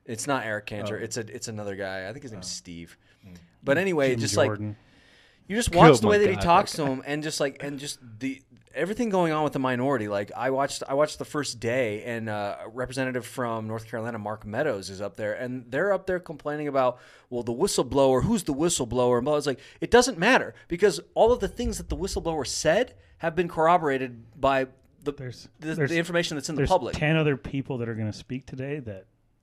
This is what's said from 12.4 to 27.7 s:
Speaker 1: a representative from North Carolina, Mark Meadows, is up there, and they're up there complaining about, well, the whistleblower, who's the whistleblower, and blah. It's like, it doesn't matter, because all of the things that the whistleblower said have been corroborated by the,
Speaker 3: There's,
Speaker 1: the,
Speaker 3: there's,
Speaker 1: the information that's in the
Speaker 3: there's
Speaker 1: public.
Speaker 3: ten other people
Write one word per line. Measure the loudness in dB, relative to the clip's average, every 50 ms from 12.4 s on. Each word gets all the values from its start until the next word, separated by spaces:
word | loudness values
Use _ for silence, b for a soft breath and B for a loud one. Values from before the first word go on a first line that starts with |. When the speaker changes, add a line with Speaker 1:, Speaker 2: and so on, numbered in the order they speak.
| -4 -6 -6 -8 -10
Speaker 1:
a | -12
representative | -8 -6 -6 -6 -4 -4 -2 -2 -2 -4 -6
from | -6 -6 -4 -4 -2 -2 -4 -4
North | -4 -6 -8 -8 -8
Carolina, | -8 -6 -6 -6 -6 -6
Mark | -6 -6 -8 -8 -8
Meadows, | -6 -4 -2 -2 -2 -2 -4 -6 -10
is | -10 -8
up | -8 -8 -6
there, | -6 -4 -4 -4
and | -4 -6 -6 -8 -8 -10 -6
they're | -2 0 2 2 0
up | 0 0
there | -2 -4 -4
complaining | -4 -8 -12 -10 -8 -6 -6 -4 -4 -2
about, | 0 2 2 2 0 b b b b b b b
well, | -6 -4 -4
the | -4 -2
whistleblower, | 0 0 0 2 0 0 2 4 4 6 6 6 4 4
who's | 2 2 0 0
the | -2 -2
whistleblower, | 0 0 0 0 0 -2 -2 0 2 4 4 4
and | 2 2
blah. | 2 0
It's | 0 0
like, | -2 -4 -4 B B B B
it | B 6
doesn't | 6 6 6 6 2 0
matter, | 2 4 4 4 2 0 -8 b b b
because | -2 2 4 4 2 2 -4 _ 2
all | 4 4 4 4
of | 4
the | 0 -2
things | -4 -4 -4 -4 -4 -6
that | -6 -6
the | -6
whistleblower | -6 -4 -4 -4 -4 -4 -2 -2 -2 -4
said | -4 -4 0 2 4 4 4 2 0 -4 b b b b b
have | b -2 0
been | 0 0 0
corroborated | 2 2 4 6 6 6 4 2 0 0 -2 -4 -8 -12 -18 -20 -6 0
by | 2 2 4 2 2 -2 -4 _ _ _ _ _ -8
the, | -8 -8
Speaker 3:
There's, | -6 -8 -12 -12 -14 -18 -20 _ -12
Speaker 1:
the, | -8 -6 -2
Speaker 3:
there's, | 0 0 2
Speaker 1:
the | 2 2
information | 0 0 0 0 0 0 -2
that's | -6 -6 -4
in | -2
the | 0
Speaker 3:
there's | 2 4
Speaker 1:
public. | 4 2 2 0 -4
Speaker 3:
ten | -2 0 2 2
other | 4 4 2 0 -2
people | -4 -6 -6 -6 -4 -4